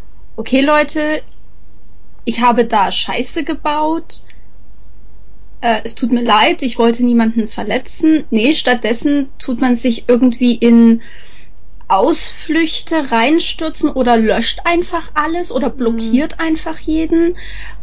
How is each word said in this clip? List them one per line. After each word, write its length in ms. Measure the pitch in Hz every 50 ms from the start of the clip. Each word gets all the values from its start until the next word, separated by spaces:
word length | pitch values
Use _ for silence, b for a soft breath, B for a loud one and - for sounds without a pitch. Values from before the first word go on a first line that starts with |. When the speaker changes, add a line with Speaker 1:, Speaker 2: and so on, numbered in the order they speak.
| b b b - - - -
Speaker 1:
„Okay, 240 | - 226 - 247 262
Leute, 600 | 285 294 302 302 302 294 - 311 302 302 311 - - - - - - - - - - - - - - - - - - - - - -
ich 180 | 240 226 - 240
habe 220 | 247 226 254 226
da 280 | - 233 208 185 185 -
Scheiße 500 | - - - 151 - - - - 339 285
gebaut, 800 | - 302 - - 302 294 302 311 311 330 349 - - - - b b b b b b - - - - - - - - - - - - - - - - - - - - - - -
äh, 180 | 233 220 214 -
es 140 | - -
tut 160 | - 262 226 247
mir 100 | 240 240
leid, 400 | 233 214 214 226 311 349 - 285
ich 160 | 240 - -
wollte 260 | 226 233 233 240 247
niemanden 440 | 240 240 233 226 226 226 226 214 226
verletzen.“ 720 | - 214 202 208 220 262 - - - - 339 320 311 294 - -
Nee, 240 | 233 214 214 277 311
stattdessen 760 | - - 262 247 233 - 214 233 - - 294 285 285 269 - - -
tut 200 | - - 240 226
man 140 | 262 254 240
sich 300 | 233 - 254 233 - -
irgendwie 480 | - 247 233 262 247 233 - 247 240 226
in 460 | - 233 233 233 233 233 226 226 226 B B B B B B B B B B B B - - - - - -
Ausflüchte 1200 | 196 190 226 311 339 - - - - - - 320 311 330 330 - - - - - 330 320 277 254
reinstürzen 800 | 247 226 226 269 320 339 359 - - - 330 320 - - - 294
oder 260 | - 262 240 240 240 226
löscht 420 | 220 214 190 214 226 - - - -
einfach 460 | 339 349 339 359 - 349 330 320 - -
alles 360 | 302 294 320 330 349 349 -
oder 200 | - 233 294 233
Speaker 2:
Mhm. 60 | - 262
Speaker 1:
blockiert 600 | 240 226 233 226 226 226 226 262 311 320 - -
einfach 400 | 330 330 320 320 - 320 320 -
jeden, 560 | - 320 311 320 330 311 330 330 339 339 370 B B B B B B B B B